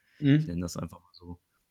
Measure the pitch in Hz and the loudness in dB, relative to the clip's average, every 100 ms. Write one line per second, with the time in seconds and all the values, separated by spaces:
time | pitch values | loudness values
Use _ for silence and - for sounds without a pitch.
0 | _ - 143 147 156 85 87 - 85 - | _ 0 4 4 2 -4 -6 -8 -10 -12
1 | _ _ 87 87 _ _ _ | _ _ -18 -18 _ _ _